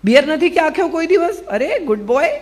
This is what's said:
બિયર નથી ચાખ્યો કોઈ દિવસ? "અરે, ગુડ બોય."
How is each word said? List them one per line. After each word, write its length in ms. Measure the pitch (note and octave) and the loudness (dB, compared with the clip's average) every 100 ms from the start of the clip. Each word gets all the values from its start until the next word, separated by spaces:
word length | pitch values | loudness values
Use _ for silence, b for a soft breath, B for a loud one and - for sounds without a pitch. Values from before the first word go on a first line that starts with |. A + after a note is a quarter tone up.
બિયર 240 | G3 B3+ C#4+ | 6 4 4
નથી 220 | D#4 E4+ | 0 0
ચાખ્યો 380 | F4 D#4 E4 E4+ | 2 0 0 -2
કોઈ 180 | D#4+ E4 | -2 0
દિવસ? 360 | F#4 F4 G4+ - | 2 2 -4 -6
"અરે, 300 | G#3 C#4 C#5+ | -4 -2 -4
ગુડ 200 | D#4 G#3+ | -2 -4
બોય." 420 | G#3 B3+ E4+ D5 | 0 0 0 -4